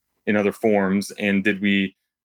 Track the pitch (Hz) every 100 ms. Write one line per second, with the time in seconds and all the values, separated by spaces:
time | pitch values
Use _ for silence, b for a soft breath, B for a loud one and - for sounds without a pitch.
0 | _ _ - 104 101 - 113 101 95 98
1 | - - 104 98 104 95 101 98 95 -
2 | _ _